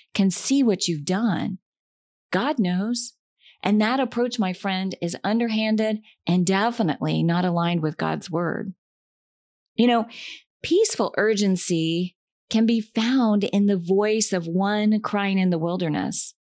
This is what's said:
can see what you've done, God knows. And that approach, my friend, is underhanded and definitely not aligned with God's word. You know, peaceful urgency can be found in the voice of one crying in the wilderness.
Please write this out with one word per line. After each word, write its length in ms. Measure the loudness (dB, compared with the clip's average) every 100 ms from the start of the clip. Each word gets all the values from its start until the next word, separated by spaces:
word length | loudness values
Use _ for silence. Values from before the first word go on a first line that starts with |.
| _
can 160 | 0 2
see 320 | 2 2 2
what 260 | 2 2 -2
you've 160 | -4
done, 540 | -2 0 0 -2 -4 -8 _ _ _ _ _ _ _
God 280 | -2 0 0
knows. 540 | 0 0 -2 -4 -8 -14 _ _ -20 _
And 160 | 0 2
that 180 | 2 0
approach, 380 | 0 0 -2 0
my 160 | -4
friend, 400 | -2 -4 -4 -4 -4
is 160 | -6 -4
underhanded 760 | -2 0 0 0 0 0 0 -2 -8 _ 0
and 200 | 2 2
definitely 760 | 2 0 0 -2 -2 -2 0
not 220 | 2 2
aligned 380 | 0 0 0 0
with 160 | -2 -2
God's 320 | -4 -4 -4
word. 420 | -4 -4 -4 -8 -14 _ _ _ _ _ _ _ _ _
You 120 | 0 2
know, 200 | 2 -2 -10 -18 -18 _ _
peaceful 500 | 0 2 2 0 -2 0
urgency 960 | 0 2 2 0 0 0 0 -2 -4 -8 _ _ _
can 160 | 0 2
be 140 | 2
found 640 | -2 -2 0 2 2 2
in 220 | 2 2 2
the 100 | 2
voice 560 | 2 2 2 2 0
of 140 | 0 -2
one 540 | -2 0 2 2 0
crying 380 | 0 -2 0 2
in 120 | 2
the 80 | 0
wilderness. 760 | -2 -2 -2 -2 -4 -4 -8 -12 _